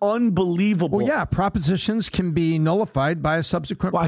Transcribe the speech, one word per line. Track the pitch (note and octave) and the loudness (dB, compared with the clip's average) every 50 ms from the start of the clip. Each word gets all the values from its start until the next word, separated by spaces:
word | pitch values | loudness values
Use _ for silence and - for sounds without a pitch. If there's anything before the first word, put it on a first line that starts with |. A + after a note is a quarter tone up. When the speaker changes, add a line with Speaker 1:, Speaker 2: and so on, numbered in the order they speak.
Speaker 1:
unbelievable. | G3+ G3+ G#3+ A#3+ A#3+ A#3 F#3 E3 F#3+ F3+ E3+ E3+ G3 G#3 G#3+ E3+ F3 D#3 C#3+ G3+ | 0 0 2 2 2 2 2 2 2 2 2 2 2 2 2 2 0 0 0 0
Speaker 2:
Well, | A#3 B3 | 0 0
yeah, | D4+ C#4 E3+ | 0 -2 -2
propositions | - - - F#3 G3 - G#3+ D3+ C#3+ F#3+ F3+ - - G#3+ A3+ G3 - | -2 0 0 0 0 0 -2 0 0 0 0 0 -2 -2 -2 -4 -4
can | - - F#3 F3 | -2 -2 -2 0
be | D#3 E3 E3+ D#3+ E3 D#3+ | 0 0 2 2 2 2
nullified | D#3 D#3+ E3+ G3+ A3 - - - C#3 D3 E3+ E3 | 2 2 2 2 0 0 0 0 0 0 -2 -2
by | C#3+ D3+ D#3 E3 | -2 0 0 0
a | D3+ | -2
subsequent | - - F3 D#3 - - - - F#3 F#3 | -2 -4 -4 -4 -6 -6 -4 -2 -2 0
Speaker 3:
Well, | F3 E3 | 0 0